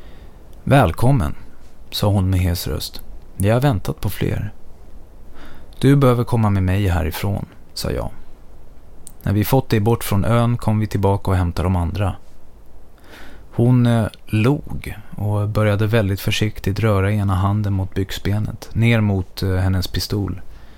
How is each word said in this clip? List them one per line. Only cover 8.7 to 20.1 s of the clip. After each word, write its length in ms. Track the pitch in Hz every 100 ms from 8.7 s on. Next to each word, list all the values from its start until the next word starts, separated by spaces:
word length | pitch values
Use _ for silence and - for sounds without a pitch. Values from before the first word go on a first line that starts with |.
| - - - - -
"När 100 | -
vi 120 | 101
fått 240 | 104 135 -
dig 120 | 110
bort 240 | 104 117
från 200 | - 101
ön 320 | - 117 117 120
kommer 240 | - 107
vi 60 | 107
tillbaka 440 | 104 98 98 -
och 60 | 92
hämtar 280 | 90 87
de 120 | 87 90
andra." 380 | 85 90 98 - - - - - - - - - - - - - -
Hon, 320 | - 120 127 120
eh, 200 | 117 110 - -
log 720 | 107 113 147 - - - - - -
och 320 | 104 104 104
började 380 | 104 107 101 107
väldigt 340 | 117 98 98
försiktigt 600 | - 101 110 - - 98
röra 320 | 110 98 95
ena 220 | 107 101
handen 380 | 92 98 104 101
mot 220 | 98 98
byxbenet, 760 | - 95 - - 104 - - -
ner 280 | - 117 117
mot, 420 | 104 98 95 -
eh, 120 | 98
hennes 340 | 92 92 92 90
pistol. 520 | 98 -